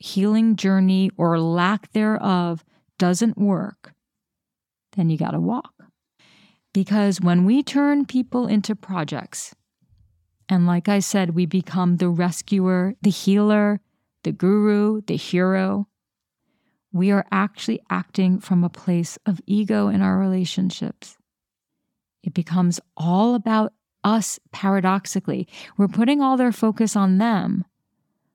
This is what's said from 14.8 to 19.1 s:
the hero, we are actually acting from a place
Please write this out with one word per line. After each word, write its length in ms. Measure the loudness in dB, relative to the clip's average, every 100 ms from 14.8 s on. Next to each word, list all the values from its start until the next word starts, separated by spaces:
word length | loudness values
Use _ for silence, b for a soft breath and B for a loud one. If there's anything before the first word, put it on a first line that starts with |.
| 2 -2
the 140 | -4 -6
hero, 720 | -2 0 2 0 0 -2 -6 _ _ _ _ _ _ _ _ _ _
we 180 | -2 2
are 160 | 0 0
actually 480 | -2 -2 -4 -6 -6 -4
acting 480 | -6 -4 0 0 0
from 240 | 0 0
a 80 | 0
place 480 | -4 -2 -2 -2